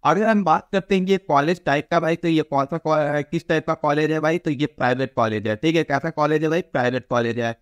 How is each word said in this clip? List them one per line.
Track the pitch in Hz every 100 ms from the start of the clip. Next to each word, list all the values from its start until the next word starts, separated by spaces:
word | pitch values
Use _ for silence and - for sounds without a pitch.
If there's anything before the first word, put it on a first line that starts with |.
अगर | - 165
हम | 214 220
बात | 180 156 -
करते | 196 180 196
हैं | 185
ये | 196
कॉलेज | - 143 147 175 -
टाइप | 143 147
का | 165
भाई, | 160 165
तो | 170
ये | 160
कौन | 151 139 135
सा | 165
कॉ-, | 160 156 147 147 143
किस | 170 -
टाइप | 160 156
का |
कॉलेज | 160 151 147 151
है | 156
भाई, | 151 170
तो | 165
ये | 143 147
प्राइवेट | - 131 127 131
कॉलेज | - 113 110 107
है, | 107
ठीक | 156 165
है। |
कैसा | 156 139 127
कॉलेज | - 151 151
है | 156
भाई, | 165
प्राइवेट | 185 143 123 127 -
कॉलेज | 123 117 117
है। | 117 117